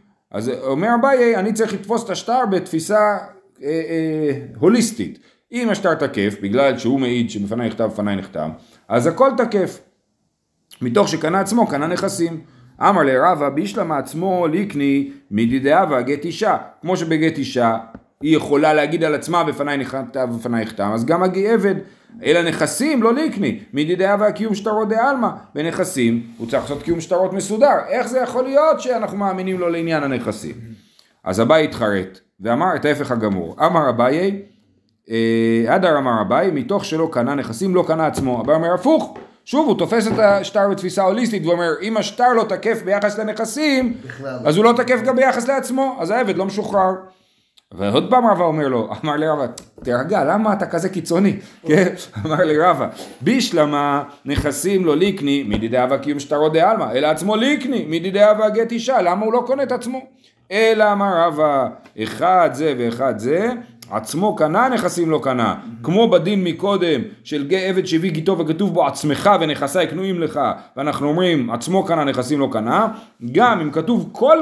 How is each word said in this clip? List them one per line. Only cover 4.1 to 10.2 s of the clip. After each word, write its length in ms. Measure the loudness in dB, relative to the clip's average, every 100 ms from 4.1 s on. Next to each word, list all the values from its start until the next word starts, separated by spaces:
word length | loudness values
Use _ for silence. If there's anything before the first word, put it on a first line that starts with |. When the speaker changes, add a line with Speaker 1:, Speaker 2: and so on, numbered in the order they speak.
| -2 -2 -2 -8 0
Speaker 1:
הוליסטית. 600 | 4 4 2 -2 -8 -10 _ _ _
אם 180 | -4 -2
השטר 240 | 0 0
תקף, 420 | 0 -2 -2 -2 -2
בגלל 360 | -2 2 2 2
שהוא 220 | 0 0
מעיד 300 | 0 0 -2
שבפניי 380 | -4 -6 -4 -4
נחתם, 200 | -2 -4
בפניי 280 | -2 -2 -2
נחתם, 340 | -6 -6 -6 -8 -16 _ -4
אז 200 | 0 0
הכל 220 | 2 2 2
תקף. 420 | -2 -2 -2 -6 _ _ _ _